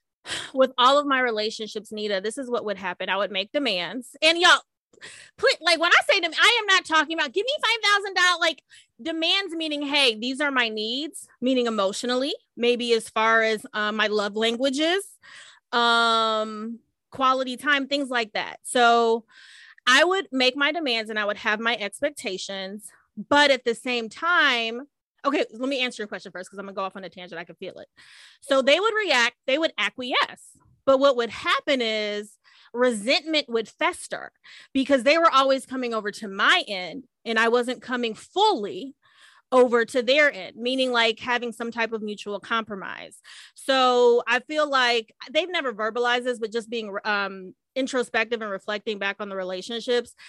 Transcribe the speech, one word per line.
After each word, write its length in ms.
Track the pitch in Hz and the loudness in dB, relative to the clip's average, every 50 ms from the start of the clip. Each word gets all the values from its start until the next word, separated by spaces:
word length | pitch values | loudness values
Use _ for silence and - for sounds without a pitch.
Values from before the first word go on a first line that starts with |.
| _ _ _ _ - | _ _ _ _ -12
<sighs> 300 | - - - - - - | -10 -10 -10 -10 -4 2
with 180 | 262 262 262 262 - | 2 2 2 4 4
all 200 | 247 262 277 294 | 6 6 6 4
of 80 | 294 | 4
my 140 | 285 269 254 | 2 2 2
relationships, 720 | 254 240 226 214 214 220 220 - 220 214 - 220 202 - | 2 0 0 -2 -2 -4 -6 -8 -10 -10 -10 -12 -12 -12
Nita, 280 | - 214 208 208 202 190 | -10 -6 -4 -2 -2 -2
this 160 | 190 220 226 285 | -4 -4 -6 -6
is 120 | 262 240 | -6 -4
what 140 | 240 220 - | -4 -4 -4
would 120 | 208 196 185 | -4 -6 -6
happen. 300 | 190 180 180 - - 208 | -6 -8 -8 -6 -4 -4
I 80 | 185 | -2
would 140 | 196 208 202 | -2 -2 -4
make 220 | 208 190 202 - | -4 -6 -6 -4
demands. 640 | - 294 285 233 196 175 170 160 196 262 240 - - - | -4 -2 -2 -2 -2 -2 -4 -6 -8 -10 -12 -14 -6 0
And 180 | 311 311 330 339 | 2 2 2 4
y'all, 220 | 359 349 294 - - _ _ _ _ _ _ - - - - - - - _ - | 6 4 4 4 2 _ _ _ _ _ _ -20 -20 -20 -20 -20 -20 -20 _ 0
put, 140 | - 539 508 - | 2 2 2 2
like, 180 | 311 349 339 294 | 2 2 2 2
when 120 | 330 349 | 4 4
I 80 | 427 698 - - | 4 4 4 4
say 80 | 480 392 | 2 2
dem-, 120 | 339 330 302 - | 0 0 2 4
I 200 | 339 427 480 466 | 4 4 4 4
am 60 | 427 | 2
not 180 | 392 381 359 - | 4 2 2 2
talking 340 | - 320 311 302 302 330 320 | 2 2 2 2 2 -2 -4
about, 140 | 302 285 | -4 -2
"Give 120 | 220 370 427 | -2 -2 -2
me 80 | 523 587 622 | -2 -2 -2
five 300 | 587 440 453 466 415 403 | 0 0 0 2 2 2
thousand 220 | 415 403 392 392 370 | 2 2 2 0 0
dollars," 260 | 370 359 359 359 330 | 2 4 4 4 2
like, 220 | 339 330 320 - _ _ - - - _ _ - | 0 -2 -2 -4 _ _ -20 -20 -20 _ _ -12
demands 540 | 233 320 330 320 320 339 370 392 392 349 330 | -8 -6 -4 -2 0 0 0 0 -2 -4 -6
meaning, 280 | 330 320 311 294 285 | -6 -6 -4 -4 -4
"Hey, 320 | 294 277 285 294 277 247 220 214 | -4 -2 0 2 2 2 0 0
these 220 | 233 247 269 254 | -4 -6 -4 -2
are 100 | 302 285 | -2 -2
my 180 | 269 254 240 226 | 0 0 0 -2
needs," 580 | 214 214 214 220 240 269 311 330 - - - - _ - | -2 -4 -6 -4 -6 -6 -8 -8 -10 -14 -18 -18 _ -4
meaning 260 | 240 254 269 254 240 | -2 0 2 2 0
emotionally, 680 | 233 226 214 196 190 202 - - 240 247 254 262 302 403 - _ _ - | 0 0 0 0 0 -2 -4 -4 -2 -2 -2 -2 -4 -6 -8 _ _ -8
maybe 360 | - 233 240 247 226 240 240 233 | -2 0 0 2 2 0 0 0
as 140 | 220 214 - | 0 0 -2
far 340 | - 220 220 226 226 226 | -2 0 2 4 4 4
as, 220 | 220 220 220 214 - - | 4 2 0 -2 -6 -8
uh, 200 | - 214 208 208 | -6 -4 -4 -2
my 140 | 220 214 214 208 | 0 0 0 0
love 280 | 208 208 202 214 202 | 0 0 -2 -2 -2
languages, 720 | 214 226 226 233 233 262 277 262 277 311 330 359 403 392 - - _ _ - - - - - - _ _ - | 0 0 0 0 0 0 -2 0 0 0 0 0 -2 -4 -8 -16 _ _ -20 -20 -20 -20 -20 -20 _ _ -4
um, 1080 | - 233 240 233 233 233 233 233 226 226 226 220 220 220 214 220 214 214 214 226 233 220 _ _ _ _ _ _ | -2 0 2 4 4 4 4 4 2 2 2 0 0 -2 -4 -4 -8 -10 -10 -10 -12 -14 _ _ _ _ _ _
quality 460 | - - 262 262 262 262 262 254 247 | -6 -2 0 2 2 0 -2 -4 -6
time, 300 | 240 - 294 285 277 269 262 | -4 0 0 0 0 0 -2
things 220 | 285 294 277 247 | -4 -4 -2 -2
like 220 | 254 240 233 208 - | -2 -2 -2 -2 -4
that. 240 | 190 143 85 - - | -6 -6 -6 -10 -14
So 640 | - - - 254 240 233 233 233 233 226 226 233 - _ _ - - - - - - - - _ - | -8 -2 2 4 6 6 6 6 4 2 0 -2 -4 _ _ -20 -20 -20 -20 -20 -20 -20 -14 _ 2
I 180 | 247 254 277 320 | 4 6 6 6
would 240 | 349 381 392 285 - | 4 2 0 -2 -2
make 240 | 254 262 254 254 254 | -2 0 2 2 2
my 160 | 285 277 294 | 2 0 0
demands 380 | 311 349 320 254 233 226 220 214 | 0 -2 -2 -2 -2 -2 -2 -4
and 80 | 220 214 | -4 -4
I 60 | 208 | -2
would 120 | 202 208 - | -2 -4 -2
have 220 | - 226 208 214 | -2 -2 -2 0
my 160 | 226 226 240 | 0 -2 -2
expectations, 1120 | 202 208 202 - - 277 294 - - - 220 190 185 - - 196 190 190 190 202 214 - - - _ _ _ - 214 202 - | -2 -4 -8 -6 -4 -4 -4 -4 -4 -8 -8 -6 -8 -8 -8 -8 -10 -10 -10 -12 -14 -16 -18 -20 _ _ _ -16 -12 -4 2
but 220 | 294 294 294 285 | 4 4 6 6
at 140 | 269 240 - | 4 2 0
the 100 | 240 226 | -2 -4
same 340 | - - 254 247 240 226 214 | -4 -4 -4 -4 -4 -4 -6
time, 720 | - - 330 339 349 339 302 277 247 233 226 226 226 240 294 - _ _ _ _ _ _ - | -8 -4 -2 2 2 4 4 4 2 0 -2 -4 -6 -8 -12 -14 _ _ _ _ _ _ -4
okay, 200 | 285 269 381 269 - | -2 0 0 -2 -2
let 160 | 220 220 262 269 | -4 -6 -4 -4
me 120 | 285 254 | -2 -2
answer 220 | 254 247 - - | -2 -4 -4 -6
your 60 | 214 208 | -10 -10
question 240 | 220 185 - 196 | -10 -12 -12 -12
first, 180 | - 180 185 - | -14 -14 -14 -14
'cause 80 | - 196 | -14 -14
I'm 80 | 196 | -12
gonna 80 | 196 190 | -10 -8
go 80 | 196 196 | -6 -6
off 120 | 190 - | -6 -8
on 80 | 202 190 | -10 -16
a 60 | 170 | -16
tangent. 300 | - 185 180 180 175 165 | -16 -16 -16 -14 -12 -14
I 40 | 175 | -14
can 120 | - 165 | -14 -16
feel 220 | - 190 180 - - | -14 -14 -14 -14 -14
it. 100 | - - _ _ - - - - - - - _ | -18 -20 _ _ -20 -20 -20 -20 -20 -20 -20 _
So 220 | - - 277 269 | -2 0 2 4
they 160 | 254 269 294 339 | 6 6 4 4
would 140 | 403 453 427 | 4 2 0
react, 420 | 427 427 339 277 247 233 240 - _ _ | 0 0 2 2 4 2 2 0 _ _
they 120 | - 262 311 | -2 0 0
would 140 | 320 311 - - | 0 -2 -2 -2
acquiesce. 800 | - 202 - - 254 247 311 571 - - - - - - - _ _ _ _ _ - | -4 -4 -4 -6 -6 -2 0 0 -2 -2 -4 -12 -20 -20 -20 _ _ _ _ _ 2
But 120 | 269 269 269 | 2 4 6
what 180 | 277 277 254 | 6 4 4
would 140 | 240 233 220 | 2 -2 -4
happen 500 | - - - 349 370 554 - 320 285 262 | -4 -6 -2 0 0 0 0 0 0 0
is 560 | 233 220 220 214 214 208 208 208 208 208 - _ _ _ _ _ - _ | 0 0 -2 -2 -2 -4 -4 -6 -8 -10 -16 _ _ _ _ _ -20 _
resentment 760 | - 240 247 254 233 208 196 240 302 359 269 320 320 294 277 - | -2 0 2 2 2 0 0 0 0 0 0 -2 -2 -2 -2 -2
would 200 | 233 226 220 - | -4 -4 -4 -4
fester 640 | - - 311 349 349 - - - - - 69 - _ _ _ - - - - _ | -6 -2 -2 -2 -2 -4 -10 -12 -12 -12 -12 -14 _ _ _ -20 -20 -20 -12 _
because 300 | - 269 262 - 285 262 214 | -2 -2 0 2 2 2 4
they 140 | 277 302 330 | 4 4 6
were 120 | 339 320 | 4 4
always 340 | - 269 277 269 269 269 - | 6 4 4 4 2 0 -2
coming 280 | - 254 262 254 240 226 | -6 -8 -6 -6 -4 -4
over 160 | 220 202 208 | -4 -6 -6
to 160 | - - 226 208 | -8 -8 -10 -8
my 360 | 196 196 220 277 349 359 - - | -4 0 2 4 4 2 0 -2
end 380 | 202 185 180 180 - - - _ _ _ - | -6 -8 -8 -8 -10 -14 -16 _ _ _ -8
and 140 | 226 226 220 | -2 0 2
I 100 | 226 233 | 2 4
wasn't 320 | 233 247 240 240 247 - | 4 2 2 0 -4 -8
coming 320 | - - 254 247 240 226 214 | -8 -6 -4 -4 -4 -4 -6
fully 800 | - - - - 359 415 440 381 240 202 185 - 185 262 269 - _ _ _ _ _ _ - _ _ _ - | -8 -12 -6 0 2 2 2 2 0 -2 -6 -8 -10 -12 -12 -14 _ _ _ _ _ _ -20 _ _ _ 2
over 320 | 254 254 247 247 233 233 226 | 4 4 6 6 4 2 2
to 180 | - - 262 | 2 -2 -2
their 300 | 233 240 269 302 294 285 | 0 2 4 4 4 4
end, 240 | - 190 180 - - | 2 -2 -10 -12 -10
meaning, 340 | 208 233 247 262 262 262 254 | -6 -4 -2 0 0 0 0
like, 300 | 240 233 226 226 220 - | 2 2 2 2 0 -2
having 320 | - 247 240 240 240 240 | -4 -2 -2 -2 -2 -6
some 180 | 214 - 233 233 | -8 -8 -10 -8
type 220 | 226 233 226 220 | -4 -4 -4 -4
of 100 | 226 220 | -4 -6
mutual 380 | 214 208 208 196 - 208 202 190 | -8 -8 -10 -10 -8 -10 -10 -8
compromise. 800 | - - 233 226 214 220 208 190 175 - - - 87 - - - _ - - - - - _ | -6 -4 -4 -4 -4 -6 -10 -12 -12 -12 -12 -14 -16 -18 -20 -20 _ -20 -20 -20 -20 -20 _
So 680 | - - - 269 262 254 254 247 247 247 240 233 240 - | -8 -2 0 2 4 4 4 4 6 6 6 6 4 2
I 140 | 226 240 247 | 2 0 -2
feel 280 | - - 302 302 302 294 | -2 -2 -2 -2 0 2
like 460 | 269 262 247 240 240 233 226 _ _ - - 269 | 2 2 4 4 2 0 -2 _ _ -20 -10 -4
they've 180 | 254 311 359 349 | -2 0 0 0
never 220 | 359 330 285 254 | -2 -4 -2 -4
verbalized 520 | 220 196 214 220 214 240 240 240 240 247 247 | -4 -4 -4 -4 -2 0 0 2 0 0 0
this, 160 | 254 247 214 | -2 -4 -4
but 100 | 226 214 | -4 -6
just 180 | 208 233 214 226 | -4 -6 -6 -6
being, 240 | 240 233 220 208 190 202 - | -6 -6 -6 -6 -8 -6 -4
um, 500 | 214 208 202 202 196 196 190 185 185 - _ _ _ - | -2 -2 -2 -2 -4 -6 -10 -16 -16 -18 _ _ _ -6
introspective 640 | 262 269 247 - 247 233 - - 226 226 220 240 220 | -4 -4 -2 -2 -4 -4 -2 -2 -2 -2 -2 -4 -6
and 80 | 220 208 | -6 -6
reflecting 480 | 196 190 _ - 208 214 - 226 214 196 | -8 -8 _ -6 -8 -6 -6 -6 -6 -4
back 180 | 196 196 196 - | -4 -6 -6 -6
on 80 | 214 202 | -8 -8
the 80 | 196 | -8
relationships, 800 | 190 185 180 185 185 185 - 233 233 214 254 240 240 240 - - _ - | -6 -6 -6 -8 -8 -8 -8 -10 -8 -4 -2 -2 -2 -2 -4 -12 _ -20